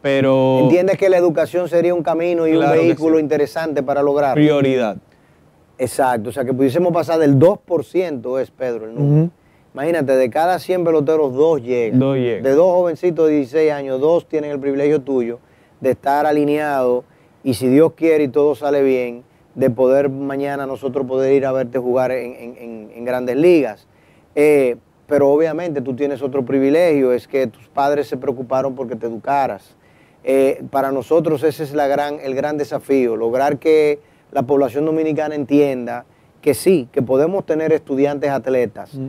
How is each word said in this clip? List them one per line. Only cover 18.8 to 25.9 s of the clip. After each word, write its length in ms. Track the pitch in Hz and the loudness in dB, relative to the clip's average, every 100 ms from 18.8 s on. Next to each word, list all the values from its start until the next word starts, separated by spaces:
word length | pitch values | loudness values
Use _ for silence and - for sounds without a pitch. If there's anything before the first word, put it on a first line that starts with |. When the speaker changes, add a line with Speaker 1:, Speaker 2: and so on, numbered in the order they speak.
Speaker 2:
bien, 400 | 139 127 123 120 123 _ _ - | 2 0 -2 -8 -20 _ _ -2
de 140 | 131 | -2
poder 400 | 117 127 135 143 | 2 2 4 2
mañana 560 | 135 139 139 139 139 135 | -2 -6 -4 -4 -4 -6
nosotros 400 | 135 139 131 127 | -6 -6 -4 -4
poder 260 | 131 131 | -2 2
ir 120 | 139 131 | 2 2
a 60 | |
verte 260 | 131 123 127 | -2 -2 -4
jugar 320 | 123 123 127 | -2 0 0
en, 220 | 127 120 127 | -4 -8 -12
en, 220 | 120 127 | -18 -16
en, 340 | 117 113 107 113 | -16 -16 -16 -12
en 100 | 120 | -6
Grandes 300 | 127 123 123 | -4 -2 2
Ligas. 500 | 165 170 123 104 _ _ _ _ _ - | 4 4 2 -6 _ _ _ _ _ 0
Eh, 420 | 151 147 131 117 _ _ _ | 4 4 2 -2 _ _ _
pero 220 | 143 139 | 2 4
obviamente 520 | 147 160 156 175 143 | 4 2 -2 -6 -6
tú 140 | 127 | -6